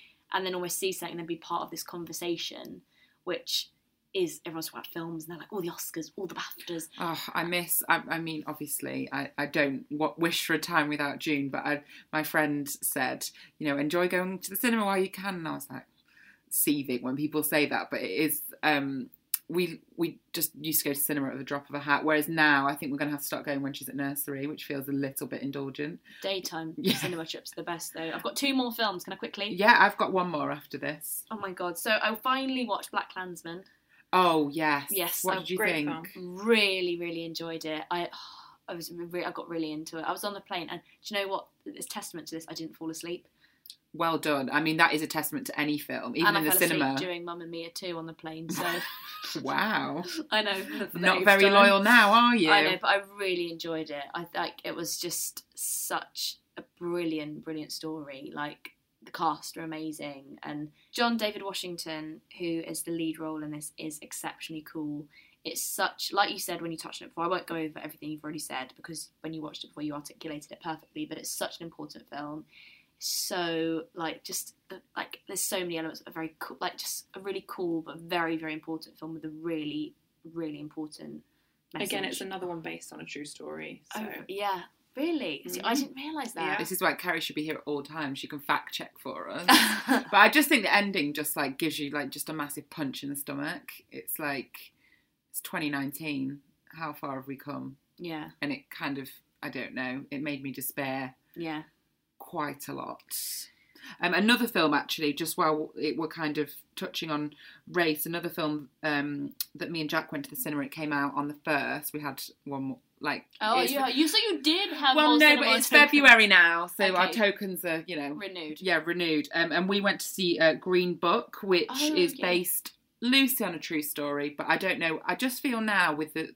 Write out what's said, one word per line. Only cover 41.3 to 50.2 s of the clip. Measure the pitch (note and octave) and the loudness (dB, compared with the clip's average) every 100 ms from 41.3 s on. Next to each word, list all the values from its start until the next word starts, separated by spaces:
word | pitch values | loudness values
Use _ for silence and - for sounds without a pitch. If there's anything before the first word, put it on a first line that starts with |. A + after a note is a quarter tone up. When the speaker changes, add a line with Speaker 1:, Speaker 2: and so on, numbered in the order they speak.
| F#3+ - _ - | -4 -8 _ -16
Speaker 1:
It's | - - | -12 -8
testament | G#3+ G3+ E3 D#3 | -8 -8 -10 -10
to | D#3+ | -10
this, | D#3+ | -10
I | |
didn't | E3 D#3+ - | -10 -12 -10
fall | E3 | -10
asleep. | D#3+ E3+ F3+ - _ _ _ - - _ D#3 | -8 -8 -10 -12 _ _ _ -20 -20 _ -2
Speaker 2:
Well | E3 D#3 | 0 2
done. | D#3 C#3+ B2 | 2 2 2
I | D3 | 2
mean, | D#3+ D#3+ | 2 6
that | E3 | 6
is | D3+ | 6
a | D3+ | 0
testament | D#3 D3 C#3+ - | -2 -2 -4 -4
to | - | -2
any | D3 D3 | 0 -2
film, | - B2+ A#2+ C3+ | -4 -6 -4 2
even | G3+ | 4
Speaker 1:
And | F#3+ | 4
I | |
Speaker 2:
in | D3+ | 4
the | |
Speaker 1:
fell | - | 4
asleep | E3+ D#3+ | 4 4
Speaker 2:
cinema. | C3+ C3+ | 2 0
Speaker 1:
during | F3+ F3 | -2 -6
Mamma | E3+ E3+ E3+ | -8 -10 -8
Mia | E3+ E3 | -8 -8
two | - F#3 E3 | -8 -6 -6
on | E3 | -8
the | |
plane, | D#3+ D#3+ D#3+ E3 | -8 -8 -8 -6
so | F3+ F3 F3 - - - | -2 -2 -2 -6 -10 -14
Speaker 2:
<laughs> | - - - | -12 -8 -6
Wow. | C3+ C#3+ G#3+ F3 C3+ D3 F4 | -2 0 2 2 0 -4 -6
Speaker 1:
<laughs> | D#4+ | -8